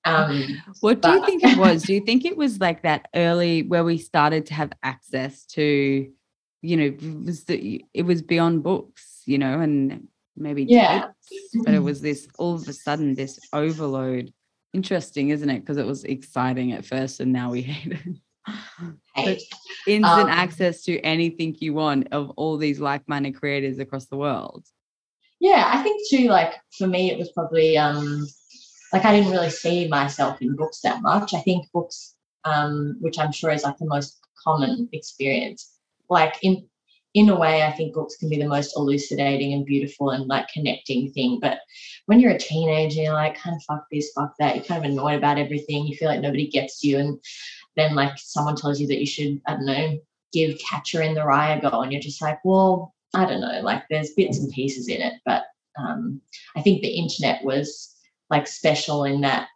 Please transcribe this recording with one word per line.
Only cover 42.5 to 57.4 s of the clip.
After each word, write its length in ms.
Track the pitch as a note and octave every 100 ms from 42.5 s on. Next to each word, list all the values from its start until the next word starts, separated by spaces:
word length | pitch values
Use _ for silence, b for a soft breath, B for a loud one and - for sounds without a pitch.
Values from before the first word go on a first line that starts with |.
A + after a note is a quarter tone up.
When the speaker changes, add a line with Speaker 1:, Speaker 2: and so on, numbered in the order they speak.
| D#3+ D#3+ D#3 D#3 D#3
Speaker 1:
you're 120 | D#3
like, 220 | D3+ D#3
kind 200 | - F3
of, 80 | E3
"Fuck 220 | - D3+ -
this, 200 | D3+ D3
fuck 200 | C#3 C#3+ -
that." 160 | C#3+
You're 100 | -
kind 200 | - E3+
of 60 | C#3+
annoyed 240 | C#3 C#3+ D3
about 200 | D3 C#3+
everything. 460 | C#3+ D3 - D3 D3+
You 80 | -
feel 100 | D#3+
like 140 | D3
nobody 260 | F#3+ C3+ D3
gets 360 | C#3 C3+ -
you. 140 | D3 C#3
And 200 | C#3+ C#3+ B B B B B
then, 200 | - D#3
like, 220 | D3 C#3 C#3
someone 380 | - D3+ D3
tells 240 | D3 D3 C#3+
you 80 | C#3+
that 120 | C#3
you 60 | C#3+
should, 340 | - C#3+ C#3 -
I 60 |
don't 120 | D3+
know, 320 | C3+ C3+ D#3 D3 _ _ _
give 260 | E3 D#3 D3 -
Catcher 320 | D3 - E3
in 120 | D#3
the 100 | D#3
Rye 300 | D3+ C#3 D3+
a 60 | D3+
go. 200 | C#3+ A#2
And 100 | C3
you're 100 | C#3+
just 200 | D3 -
like, 180 | D3+ D#3
"Well, 480 | F#3 F#3+ F#3+ F#3 E3+ _ _
I 120 | F#3+
don't 160 | F#3 -
know, 180 | - -
like, 220 | G2+ - -
there's 220 | D#3 D3+
bits 240 | - - C#3
and 120 | C#3
pieces 340 | B2+ C3+ C3 A#2+
in 140 | -
it." 140 | - -
But, 180 | B2 - - _ _ -
um, 440 | - - A#3 C#3 _ B B
I 60 | D#3
think 200 | G3 F3+
the 140 | - -
internet 460 | E3 - C3+ -